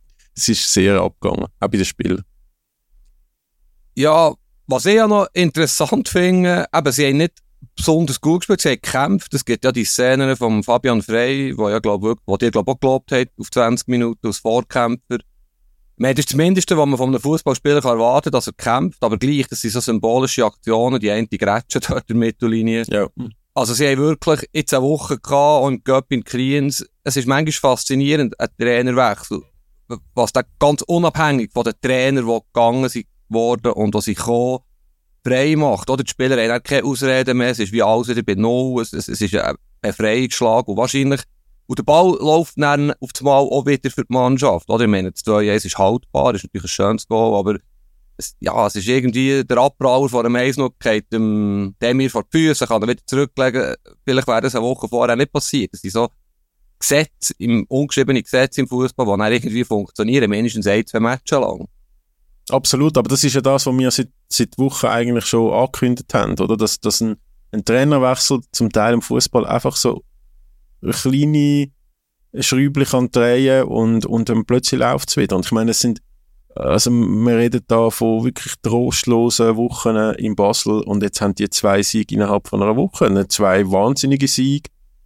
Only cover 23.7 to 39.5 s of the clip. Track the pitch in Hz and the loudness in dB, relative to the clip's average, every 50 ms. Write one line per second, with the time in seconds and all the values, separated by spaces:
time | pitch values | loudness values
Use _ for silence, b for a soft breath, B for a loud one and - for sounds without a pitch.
23.7 | 120 113 147 139 135 131 143 156 156 - - 165 151 139 - - - 156 147 - | -2 0 0 0 0 2 0 0 0 0 0 0 0 0 -2 -6 -6 -6 -4 -2
24.7 | - 131 127 139 156 143 - - 147 110 - - 139 139 143 147 151 139 131 139 | 0 0 0 0 -2 -2 -4 -6 -8 -8 -4 -2 0 2 4 4 4 2 2 0
25.7 | 131 107 - - 131 135 131 - 139 120 - - - 123 127 131 139 147 139 143 | -2 -4 -2 0 0 0 0 -2 -4 -6 -4 -4 -4 -4 -2 -2 0 0 -2 -2
26.7 | 139 - - - _ _ - - 127 139 120 123 135 143 160 156 151 - - 135 | -4 -6 -10 -12 _ _ -8 -6 -4 -2 -2 0 0 0 0 -2 -2 0 0 0
27.7 | 127 - - - 135 131 139 143 151 151 143 113 - - - - _ - 117 120 | 0 0 -2 -2 0 0 2 2 2 2 0 -2 -2 -4 -6 -6 _ -2 0 0
28.7 | 120 120 123 127 123 127 127 113 101 - - - 107 80 - _ _ _ _ _ | 2 2 0 0 2 2 2 2 0 -2 -8 -10 -10 -10 -12 _ _ _ _ _
29.7 | _ _ _ - 120 - - _ - 127 117 - - 127 120 - _ - 147 143 | _ _ _ -16 -16 -16 -16 _ -2 -2 -2 0 0 -2 -2 -4 _ 0 0 0
30.7 | 147 - - - 170 170 175 160 - 160 160 151 143 131 113 - - 123 113 113 | 0 0 -2 -2 0 0 0 0 0 0 0 0 0 0 -2 -4 -4 -4 -2 -2
31.7 | 104 _ - 127 131 127 127 135 135 135 120 113 117 113 - _ - 123 117 117 | -4 _ -2 -2 0 0 0 0 0 0 0 -2 -2 -4 -4 _ 0 2 2 2
32.7 | 120 131 131 123 - 123 104 _ _ _ _ - 107 113 117 117 123 117 - 120 | 2 0 -2 -2 -4 -6 -12 _ _ _ _ -4 -2 0 0 0 0 0 -2 -2
33.7 | 104 - 107 107 101 107 98 113 101 - - 117 120 120 123 127 127 127 _ _ | -2 0 0 0 0 -2 -2 -4 -4 -4 -2 -2 0 0 0 -2 -4 -6 _ _
34.7 | _ _ _ _ _ _ _ _ _ _ - 123 127 127 139 151 156 151 151 139 | _ _ _ _ _ _ _ _ _ _ -4 -2 0 2 2 2 2 2 2 2
35.7 | 107 95 - - 131 131 131 - - - 127 131 135 120 110 113 120 123 - - | 0 0 -2 -2 -2 -2 -4 -6 -4 -2 0 0 2 2 0 0 -2 -4 -4 -2
36.7 | 143 135 - 135 139 123 139 131 131 131 131 131 123 123 120 123 123 120 107 95 | -2 -2 0 -2 -2 -2 0 0 0 0 0 0 0 0 0 0 -2 -2 -4 -2
37.7 | 104 117 104 104 113 117 117 120 120 117 110 110 101 95 107 117 120 127 131 131 | 0 2 2 4 2 2 0 -2 -2 -2 -2 -2 0 0 0 0 0 0 -2 -2
38.7 | 127 123 113 - - - - - - - 107 95 101 95 - - | -2 -4 -4 -6 -6 -10 -8 -8 -6 -4 -4 -2 -2 -2 -2 -2